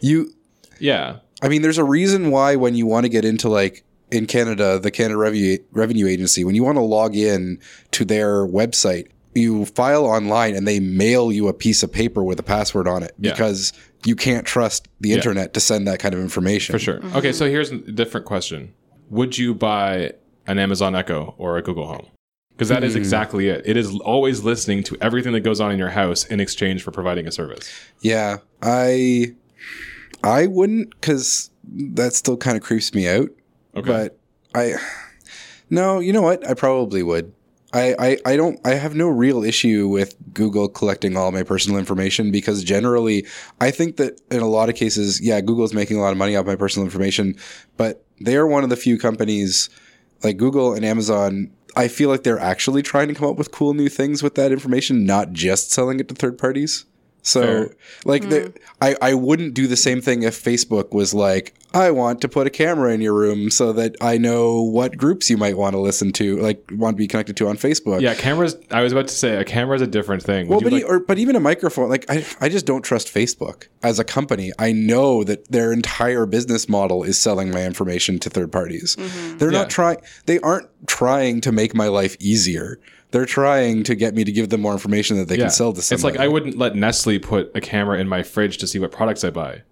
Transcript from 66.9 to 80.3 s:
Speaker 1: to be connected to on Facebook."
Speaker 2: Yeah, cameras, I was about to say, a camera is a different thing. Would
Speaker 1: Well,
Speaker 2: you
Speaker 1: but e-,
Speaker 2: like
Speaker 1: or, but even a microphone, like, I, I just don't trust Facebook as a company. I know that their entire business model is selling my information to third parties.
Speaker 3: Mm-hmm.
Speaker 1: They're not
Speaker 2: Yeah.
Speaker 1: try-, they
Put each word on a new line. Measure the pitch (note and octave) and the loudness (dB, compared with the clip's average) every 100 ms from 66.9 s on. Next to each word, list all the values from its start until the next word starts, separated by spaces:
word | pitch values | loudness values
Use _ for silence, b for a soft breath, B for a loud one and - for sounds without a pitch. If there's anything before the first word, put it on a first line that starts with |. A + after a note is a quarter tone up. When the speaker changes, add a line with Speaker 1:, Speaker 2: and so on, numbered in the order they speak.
| G#2 | 0
Speaker 1:
to | |
be | G#2 | -2
connected | A2 G#2 G2+ | -2 -4 -2
to | G#2 | -2
on | G#2 | 0
Facebook." | C3+ D3+ - G2+ | 0 0 0 0
Speaker 2:
Yeah, | B2+ | 0
cameras, | A2+ C3 D3+ E3+ - - | 0 -2 0 0 -2 -4
I | A2+ | 0
was | B2 | 2
about | C3 C3+ | 0 -2
to | |
say, | - B2 G#2 | -2 0 0
a | |
camera | G2 A#2 B2+ C3+ | -2 -2 0 0
is | |
a | B2+ | 0
different | G#2 G2+ F#2+ | 0 -2 -4
thing. | - G2 F2 | 0 -2 2
Would | |
Speaker 1:
Well, | G3+ | 2
Speaker 2:
you | A3+ | 4
Speaker 1:
but | C4 | 2
e-, | |
Speaker 2:
like | A3 | 2
Speaker 1:
or, | F3+ | 0
but | F3+ G3 | 2 0
even | A#3+ C4+ | 4 4
a | |
microphone, | D3 F3 F3 - B2 | 2 2 0 0 0
like, | C3 - | 0 0
I, | D3+ D3+ - | -4 -4 -2
I | C#3 | 0
just | F#3+ | 0
don't | D#3+ C3+ | 0 -2
trust | - A#2 - | 0 -2 -2
Facebook | - A#2+ - D#2+ - - _ | -2 -2 -2 -8 -10 -20 _
as | A#2+ A#2 | -2 0
a | |
company. | - - C#3 G#2 F#2+ - | -2 -2 -2 -2 -4 -2
I | A2+ | 0
know | A2 A2 A#2+ C#3 A#2+ | 2 2 4 4 2
that | G2+ G2+ - | 0 -4 -2
their | A#2+ A#2 | 0 2
entire | A#2 A2+ - A#2+ B2 | 0 -2 -2 0 2
business | A2 A2 B2 A2+ - | 0 0 0 -2 0
model | G2+ G2 F2+ | 0 2 0
is | F2+ F#2 | 0 0
selling | A2 G2 F#2+ | 0 0 -2
my | F2+ F#2 | -2 -4
information | F#2 F#2+ F2 - F2+ | -4 -4 -2 -2 -2
to | E2+ | -2
third | F#2+ E2+ | -4 -2
parties. | F#2 F2 E2+ - - | -2 -4 -6 -6 -6
Speaker 3:
Mm-hmm. | F#3+ F3+ E3+ E3 | -6 -10 -10 -2
Speaker 1:
They're | D3+ | 0
not | F#3+ G3 | 0 -2
Speaker 2:
Yeah. | - | 0
Speaker 1:
try-, | E3+ E3 B B | 0 0 B B
they | - | -2